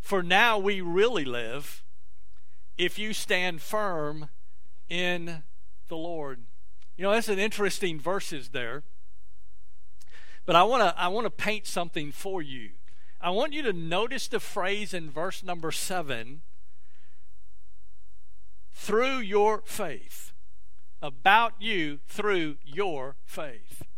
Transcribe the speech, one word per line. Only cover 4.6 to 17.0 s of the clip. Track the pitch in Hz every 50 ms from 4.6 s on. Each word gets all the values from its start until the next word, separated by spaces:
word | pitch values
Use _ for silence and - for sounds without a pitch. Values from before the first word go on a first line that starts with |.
| - - - - - -
in | 170 175 180 180 180 175 170 170 170 156 143 - - - - - - - -
the | - 175
Lord." | 160 160 175 170 160 147 139 131 120 117 - - - - - - - - - -
You | - 180
know, | 196
that's | 208 233 220 220
an | 202 190
interesting | 202 220 202 - 208 190 - - 202 180 160
verses | 156 135 165 196 196 - - 170 143 123 -
there. | - 135 123 117 120 143 - - - - - - - - - - - - - - - - - - - - - - - - - - - - - - - - -
But | - 170
I | 170 185
wanna, | 214 254 254 220 180 165
I | - 180
wanna | 180 190 226 233 202
paint | - - - 208 214 208 -
something | - - 190 175 170 - 170 147 147
for | 135 - - 196 190 185
you. | 156 143 131 127 113 101 - - - - - - - - - -
I | - 175
want | 180 208 277 311 285
you | 311 294
to | 240 185
notice | 170 165 165 170 185 220 233 269 247 -
the | - - 208
phrase | - - - 208 180 190 202 208 208 175 190
in | 180 160 156
verse | 131 156 165 190 175 -
number | 190 180 175 170 160 160
seven, | 147 - - - 185 180 160 139 131 117 113 117 139 156 - - - - - - - - - - - -